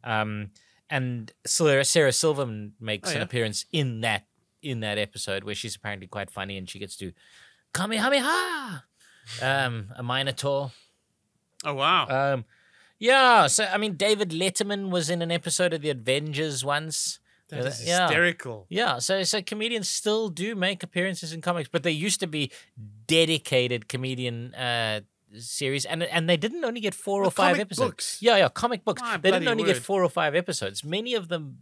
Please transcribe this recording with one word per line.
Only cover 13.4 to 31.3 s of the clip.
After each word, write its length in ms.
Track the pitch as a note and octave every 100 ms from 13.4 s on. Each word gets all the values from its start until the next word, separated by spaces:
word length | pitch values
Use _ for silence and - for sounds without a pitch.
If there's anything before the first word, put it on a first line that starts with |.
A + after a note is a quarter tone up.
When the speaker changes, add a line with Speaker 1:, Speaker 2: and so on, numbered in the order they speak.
| D3
Speaker 1:
so, 160 | - G#3
I 100 | G3
mean, 200 | G#3+ E3+
David 340 | G3+ G#3+ G3
Letterman 580 | D#3+ F#3+ F#3+ G3+ G3+ G3
was 200 | F3+ D#3
in 100 | F3
an 100 | E3+
episode 440 | E3+ E3 - F3+
of 80 | D#3+
The 80 | D3
Avengers 760 | C3+ A2 C3+ D3+ C#3+ D#3 C3+
once. 540 | C3 C#3+ D#3+ D3+ - - _ _ _
Speaker 2:
That 160 | C#3+
Speaker 1:
Uh, 40 | B2+
Speaker 2:
is 180 | A#2+ A#2
Speaker 1:
yeah. 200 | F3 F3
Speaker 2:
hysterical. 600 | D3 F3 E3 C3 A2 F#2
Speaker 1:
Yeah, 280 | F3+ A#3 B2+
so, 240 | - F#3+
so 180 | F3+ G#3+
comedians 460 | F#3 G#3+ A3 A#3 F#3
still 420 | - G#3 G#3+ A3
do 240 | D#3 G3
make 280 | A3 F#3 F#3
appearances 500 | F3+ F#3 F#3 F3 D#3+
in 60 | E3
comics, 260 | E3+ F3 -
but 120 | E3+
they 80 | E3+
used 280 | D#3 G3 -
to 60 | F3+
be 240 | D3+ C#3 - - - G#2+ G#2+ -
dedicated 840 | D#3+ D#3+ D#3 - B2+ B2 A#2+ -
comedian, 680 | C3 C3 B2+ B2+ A#2 B2
uh, 460 | - B2+ A#2+ A2+ G#2+ G#2 _ _ G#2
series, 460 | A#2 - C#3 C#3
and, 180 | C3+ D#3+
and 260 | E3+ E3+ E3
they 80 | E3+
didn't 280 | G3+ E4+
only 160 | D#4 A#3+
get 140 | G#3
four 260 | - - G3+
or 20 |
Speaker 2:
But 100 | G3
Speaker 1:
five 120 | - F#3
Speaker 2:
comic 60 | F3+
Speaker 1:
episodes. 280 | F#3 E3+ B3
Speaker 2:
books. 280 | - - -
Speaker 1:
Yeah, 140 | A3+ G#3+
yeah, 120 | E3
comic 360 | - A#3+ A3+
books. 180 | - -
Speaker 2:
My 140 | A#3+ G3
Speaker 1:
They 140 | F#3
didn't 140 | F#3
Speaker 2:
bloody 40 | E3 A3+
Speaker 1:
only 40 |
get 120 | G3+ B2+
Speaker 2:
word. 80 |
Speaker 1:
four 180 | A#2+ G3
or 40 | F3+
five 240 | - D#3
episodes. 500 | D#3 F3+ D#3+ G2 G2+
Many 300 | D3 F#3 A#3
of 140 | A#3
them 300 | E3+